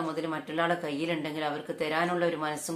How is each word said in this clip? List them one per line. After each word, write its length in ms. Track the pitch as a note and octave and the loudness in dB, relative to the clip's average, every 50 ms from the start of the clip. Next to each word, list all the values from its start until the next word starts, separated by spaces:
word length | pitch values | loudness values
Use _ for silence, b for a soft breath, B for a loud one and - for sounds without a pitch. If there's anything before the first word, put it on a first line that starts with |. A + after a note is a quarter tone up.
| E3 D#3+ | -2 0
മുതൽ 160 | D#3 D#3 D#3+ | -2 -2 -2
മറ്റുള്ള 340 | D#3+ D#3 D#3 D3 - D3+ D#3+ E3 | -2 -2 -4 -4 -2 0 2 4
ആളെ 120 | E3+ F3 E3+ F3 | 4 2 2 0
കയ്യിലുണ്ടെങ്കിൽ 640 | D#3 C#3+ C#3 D#3+ E3+ E3+ D#3 D3 D#3+ D3+ D#3 D#3 D3+ | -2 -2 -2 0 0 0 0 -2 -2 -2 -2 -2 -2
അവർക്ക് 240 | D3 D3+ D3+ - E3 - | -2 -2 -4 -4 -4 -2
തരാനുള്ള 440 | D#3+ D3+ D#3 D#3+ E3+ F3 F3+ F3 F3 E3+ | 0 0 2 2 2 2 4 4 2 2
ഒരു 100 | E3+ D3+ D#3 | 2 2 0
മനസ്സും 300 | D3+ D3+ D3 - - E3 | -2 -2 -2 -4 -4 -4